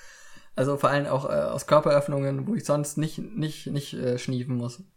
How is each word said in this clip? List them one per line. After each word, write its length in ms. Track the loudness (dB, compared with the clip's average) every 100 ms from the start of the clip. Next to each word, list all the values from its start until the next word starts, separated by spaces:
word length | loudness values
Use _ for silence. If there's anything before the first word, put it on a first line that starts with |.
| -20 -20 -18 -18 -10 -2
Also 200 | 0 2
vor 140 | 2
allem 160 | 2 2
auch, 180 | 0
äh, 40 | 0
aus 340 | 0 0 -2 6
Körperöffnungen, 800 | 6 8 4 4 -2 0 -2 -2
wo 80 |
ich 100 | -2 0
sonst 320 | 0 0 -2
nicht, 200 | -4 -4
nicht, 500 | -8 -4 -4 -6 -6
nicht, 260 | -6 -6
äh, 240 | -4 -2 -2
schniefen 380 | -2 -4 -2 -4
muss. 260 | -4 -8 -20